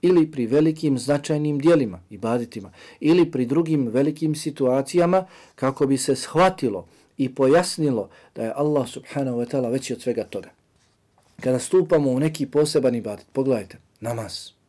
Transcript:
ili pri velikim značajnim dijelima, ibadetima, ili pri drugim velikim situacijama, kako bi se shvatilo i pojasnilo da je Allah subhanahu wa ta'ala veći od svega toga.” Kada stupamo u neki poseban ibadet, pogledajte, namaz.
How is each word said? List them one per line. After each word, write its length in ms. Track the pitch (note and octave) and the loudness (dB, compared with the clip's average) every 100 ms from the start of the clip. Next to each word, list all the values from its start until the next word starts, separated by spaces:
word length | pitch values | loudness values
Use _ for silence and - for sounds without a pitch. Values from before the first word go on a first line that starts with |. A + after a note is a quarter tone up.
ili 300 | F3 F3+ D#3 | 4 4 2
pri 140 | D3 A2+ | -2 0
velikim 540 | C#3 D#3+ D#3 D#3 C3 | 2 2 0 0 0
značajnim 600 | B2 D3 D3 D3+ D3+ D3 | 0 -2 0 -2 0 2
dijelima, 420 | D3+ E3 A#2 F2+ - | 4 4 2 -6 -16
ibadetima, 600 | G2+ A2+ A#2+ A#2 A2+ G2 - - - | -8 -4 -2 -4 -10 -16 -20 -20 -4
ili 320 | D3 F3+ D#3+ | 2 4 4
pri 140 | C#3+ A#2+ | 0 0
drugim 420 | C#3+ E3 D#3 B2 | 0 2 0 0
velikim 480 | A#2 C#3+ D3 D#3 D3+ | 0 0 0 -4 -2
situacijama, 880 | D#3 C#3+ B2+ C3 C3+ F3 E3+ F#3 F#3 - - - | -6 -2 0 2 0 2 2 2 -2 -18 -20 -4
kako 320 | C3 C3 C#3 | -4 0 0
bi 100 | C3+ | 2
se 180 | - C3+ | 0 -2
shvatilo 720 | - D#3 F#3 F#3 B2+ G2 - _ _ - | -2 2 2 2 -4 -4 -12 _ _ -4
i 180 | C3 C3 | -4 2
pojasnilo 760 | C3 D#3+ F3+ - D3+ A#2+ F#2+ - _ - | 4 4 2 -2 0 0 -4 -12 _ -8
da 80 | |
je 100 | A2+ C#3 | -6 -2
Allah 320 | D3 D3 B2 | 0 0 -2
subhanahu 500 | - - C#3+ C3+ A#2+ | -10 -10 -6 -4 -4
wa 80 | A#2+ | -2
ta'ala 200 | C#3 A#2+ | -2 -2
veći 220 | C3 - | -2 -4
od 80 | A#2+ | -6
svega 220 | - A#2 | -4 -4
toga.” 260 | G#2 G2+ F2 _ _ _ _ _ _ _ _ - | -4 -8 -12 _ _ _ _ _ _ _ _ -6
Kada 200 | B2+ B2+ | -2 -2
stupamo 520 | - F#3 D#3+ E3 C#3 | 2 0 4 2 2
u 80 | B2+ | 0
neki 260 | D#3 D#3 C#3 | -2 -2 -2
poseban 500 | D3 D3 D#3 B2+ A#2+ | 0 2 2 2 0
ibadet, 300 | A2 G#2 - | -6 -12 -8
pogledajte, 440 | - C3+ A#2+ F#2 - _ _ | -4 0 -2 -4 -18 _ _
namaz. 500 | A2+ A#2 G2+ - - _ | -8 -8 -8 -12 -16 _